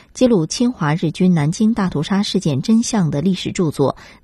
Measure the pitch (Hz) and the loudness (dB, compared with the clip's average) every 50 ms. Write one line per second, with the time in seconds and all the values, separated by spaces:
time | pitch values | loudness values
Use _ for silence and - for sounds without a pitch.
0 | - _ - - 254 247 240 180 156 - - - 240 247 254 - 165 143 151 180 | -20 _ -2 2 2 4 4 2 0 -2 -2 -2 -2 -2 -2 -2 -2 -2 0 0
1 | - - - - 185 185 175 160 143 151 - - 214 214 233 - 196 180 - 147 | -2 -4 0 2 2 2 4 2 2 0 0 0 0 0 2 0 -2 -2 -2 -4
2 | 160 - 196 196 208 - - 190 - 165 139 127 - - 220 226 233 - - 214 | -4 -2 0 -2 -2 0 -2 -2 -2 0 -2 -2 0 2 2 2 2 0 0 0
3 | 175 147 139 143 151 196 180 - - - - - 180 151 - - 139 127 - - | 0 0 0 0 0 0 -2 -2 -4 -6 -4 -2 -2 -2 0 0 0 0 0 -4
4 | - - - - | -12 -20 -20 -10